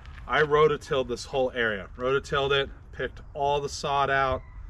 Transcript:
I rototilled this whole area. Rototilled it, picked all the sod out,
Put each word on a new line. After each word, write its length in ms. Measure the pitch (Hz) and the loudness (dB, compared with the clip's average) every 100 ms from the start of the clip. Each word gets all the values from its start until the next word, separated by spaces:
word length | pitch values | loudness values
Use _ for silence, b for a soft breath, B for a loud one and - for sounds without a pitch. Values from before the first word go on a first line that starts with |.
| B B - | B B -2
I 160 | 131 | 2
rototilled 680 | 151 147 156 143 - 139 120 | 4 6 6 4 0 -2 0
this 160 | 117 - | -6 -4
whole 260 | 139 127 | 0 0
area. 380 | 123 113 101 85 - | 2 0 0 -6 -4
Rototilled 560 | 127 135 - 147 139 | 0 0 0 -2 2
it, 160 | 139 135 - - | 2 0 -8 -16
picked 260 | - 127 - - | -8 -8 -8 -12
all 260 | 151 139 143 | -2 0 0
the 80 | 139 | -2
sod 420 | - 151 139 139 | -4 0 2 4
out, 320 | 135 135 131 - - | 2 2 -2 -6 -14